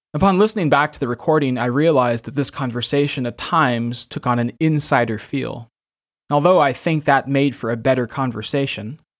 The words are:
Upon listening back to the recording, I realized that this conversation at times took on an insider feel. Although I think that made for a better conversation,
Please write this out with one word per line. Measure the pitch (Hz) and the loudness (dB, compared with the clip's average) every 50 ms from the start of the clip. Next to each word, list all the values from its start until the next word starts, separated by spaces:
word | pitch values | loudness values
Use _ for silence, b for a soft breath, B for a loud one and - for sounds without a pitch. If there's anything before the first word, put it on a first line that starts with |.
| _ _ - | _ _ -2
Upon | 147 190 196 185 185 | 2 2 4 4 4
listening | 208 220 - 208 170 143 | 2 2 2 0 0 2
back | 143 139 151 147 | 2 2 2 0
to | - - | -2 -4
the | - 120 | -4 -4
recording, | 120 - - 165 156 156 143 131 127 | -4 -2 0 2 2 2 2 0 0
I | 113 120 | -2 -2
realized | 123 123 143 156 165 151 127 123 120 117 117 - | 0 0 2 2 4 4 4 2 2 0 -2 -6
that | 117 139 | -6 -4
this | 143 135 - | -4 -4 -4
conversation | - - 139 123 113 120 120 - 143 143 143 143 - 135 123 | -6 -6 -6 -6 -6 -6 -4 -2 0 0 0 0 -2 -4 -6
at | 120 - - | -6 -6 -8
times | - - 175 165 147 127 120 117 117 117 120 - - | -6 -2 0 2 2 2 2 0 -2 -4 -6 -8 -10
took | - - 151 - | -10 -10 -4 -2
on | 131 123 120 | 0 0 0
an | 120 120 - - | 0 -2 -2 0
insider | 160 160 156 147 - - 143 123 120 117 107 104 | 0 2 2 0 0 0 2 2 2 0 -2 -6
feel. | - - 143 135 120 113 - 113 117 - _ _ _ _ _ _ _ _ _ _ _ - | -8 -6 -6 -6 -4 -6 -8 -10 -14 -18 _ _ _ _ _ _ _ _ _ _ _ -2
Although | 147 147 151 180 190 165 | 0 2 4 4 6 6
I | 143 135 123 | 4 2 0
think | - - 170 160 151 147 | -2 -2 -2 -2 0 2
that | 151 139 131 - 135 | 2 2 2 2 0
made | 139 139 143 143 - | 0 2 2 0 0
for | - 123 113 | -2 -4 -4
a | 123 117 | -4 0
better | 113 135 131 127 120 | 0 2 2 2 0
conversation, | - - 139 135 123 113 113 - - - 139 139 - - 107 104 107 156 - _ _ _ | -4 -4 -4 -4 -4 -4 -6 -6 -4 -2 -2 -2 -4 -6 -8 -10 -12 -12 -16 _ _ _